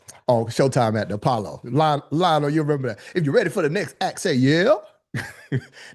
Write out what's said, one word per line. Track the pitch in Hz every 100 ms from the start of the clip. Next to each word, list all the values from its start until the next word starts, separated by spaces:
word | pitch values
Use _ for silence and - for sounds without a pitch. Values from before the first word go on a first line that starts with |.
| - - -
uh, |
on | 120 110
Showtime | - 139 131 117 110
at | 98
the | 104
Apollo. | 147 120 95 -
Lion-, | 120 127 156 143 -
Lionel, | 151 180 156 147
you | 156
remember | 147 147 127
that? | 104 - -
If | 147
you're |
ready | 214 185
for | -
the | 151
next | 180 160 -
act, | 185 -
say | 196 135
yeah. | 131 160 202 320 - _ _
<laughs> | 120 - - - 135 - - -